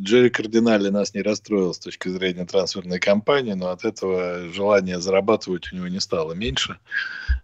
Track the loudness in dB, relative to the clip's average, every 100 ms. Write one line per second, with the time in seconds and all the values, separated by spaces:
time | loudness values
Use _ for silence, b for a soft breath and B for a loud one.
0 | 4 6 6 4 0 2 4 4 4 0
1 | 0 -2 -2 -2 0 0 2 -2 -12 -8
2 | -6 -2 -2 -4 -2 0 0 -4 -6 -4
3 | 2 2 2 0 0 -4 -4 -4 -4 -4
4 | -2 -2 -2 -6 -8 -2 4 4 2 -4
5 | 0 2 4 0 0 -6 -6 -8 -6 -6
6 | -4 -4 -4 -4 -4 -4 -4 -8 _ B
7 | B B B B